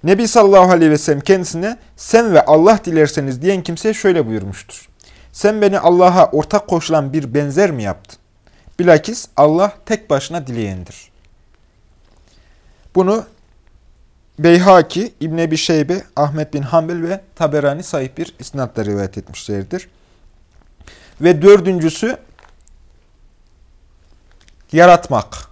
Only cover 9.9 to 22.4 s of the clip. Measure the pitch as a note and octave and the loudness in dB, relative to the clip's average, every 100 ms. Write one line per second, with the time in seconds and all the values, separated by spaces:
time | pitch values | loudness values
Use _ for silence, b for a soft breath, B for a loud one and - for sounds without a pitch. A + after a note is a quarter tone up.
9.9 | A3 - C#3 - E3+ C3 A#2 G#2 F#2 F2 | -8 -4 -4 -4 -10 -8 -8 -8 -10 -16
10.9 | - _ _ _ _ _ _ _ _ _ | -20 _ _ _ _ _ _ _ _ _
11.9 | _ _ _ _ _ _ _ _ _ _ | _ _ _ _ _ _ _ _ _ _
12.9 | F3+ F#3 A3 A3 _ _ _ _ _ _ | -10 -8 -8 -12 _ _ _ _ _ _
13.9 | _ _ _ _ - D#3+ F3 F#3 F#3 D#3+ | _ _ _ _ -2 2 4 6 4 4
14.9 | F3 A3+ _ D#3+ E3 E3 D#3 - D#3+ C#3+ | -6 -8 _ -8 -4 -4 -4 -2 -2 -2
15.9 | F#3 - - D3 D3+ D3+ D3 C3+ E3 D#3+ | -6 -6 -4 -4 -4 -8 -8 -2 -2 -2
16.9 | F3 E3 F#3+ _ _ D#3 D3 C#3+ D3 F3+ | -8 -6 -8 _ _ -4 -2 -2 -6 -8
17.9 | D3+ C3 C3 D#3+ _ - C#3 B2 - G#2 | -8 -8 -10 -14 _ -14 -10 -8 -6 -6
18.9 | G2+ F#2+ - - - - G2+ G2 F#3 - | -6 -6 -10 -16 -18 -10 -10 -8 -12 -14
19.9 | _ _ _ _ _ _ _ _ _ b | _ _ _ _ _ _ _ _ _ b
20.9 | b b _ D#3+ D#3 F#3+ G3+ F3 F#3 D#3+ | b b _ 0 4 6 6 4 -2 -4
21.9 | - A3+ B3+ _ _ | -4 -6 -8 _ _